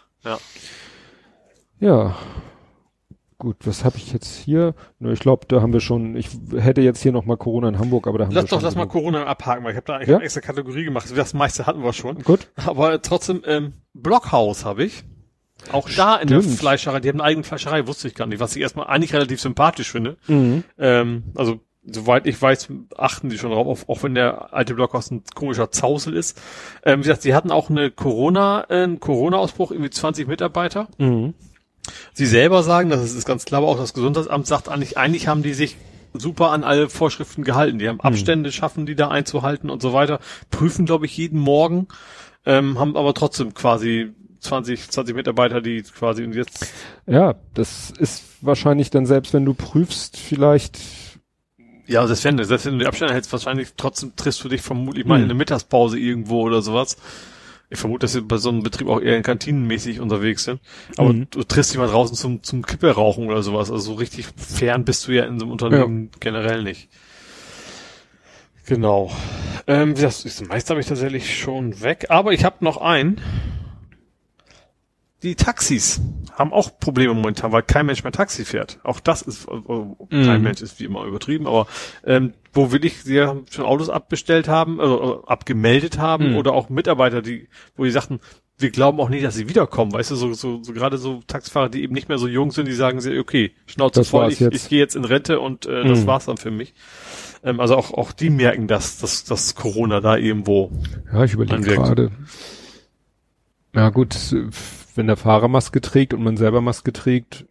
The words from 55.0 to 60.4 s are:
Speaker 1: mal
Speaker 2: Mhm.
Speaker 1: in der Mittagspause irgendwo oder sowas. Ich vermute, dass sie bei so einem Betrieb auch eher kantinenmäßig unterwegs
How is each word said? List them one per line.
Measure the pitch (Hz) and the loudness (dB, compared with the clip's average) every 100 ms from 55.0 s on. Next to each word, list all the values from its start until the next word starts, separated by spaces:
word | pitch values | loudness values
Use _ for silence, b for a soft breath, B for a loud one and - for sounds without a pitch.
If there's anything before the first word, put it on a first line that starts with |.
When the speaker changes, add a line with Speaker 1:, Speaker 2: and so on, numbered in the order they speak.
| 120 | 4
Speaker 1:
mal | 135 | 4
Speaker 2:
Mhm. | |
Speaker 1:
in | 110 | 4
der | 123 | 0
Mittagspause | 151 135 - 127 117 120 | 0 -2 2 4 4 2
irgendwo | 123 120 107 117 | -2 -2 -2 0
oder | 113 113 | 2 2
sowas. | 104 117 139 - B B B B B B B | 2 -2 -2 -8 B B B B B B B
Ich | - | -8
vermute, | 110 123 | -6 -2
dass | 117 | -2
sie | 123 | -2
bei | 110 113 | -2 -2
so | 120 | 0
einem | 117 | -2
Betrieb | 107 - 135 | -2 -4 -2
auch | 113 | 0
eher | 120 117 | 2 2
kantinenmäßig | 117 120 147 143 117 113 120 113 | 0 -4 -2 0 0 -2 -4 -6
unterwegs | 117 104 110 101 | -2 -2 -2 -2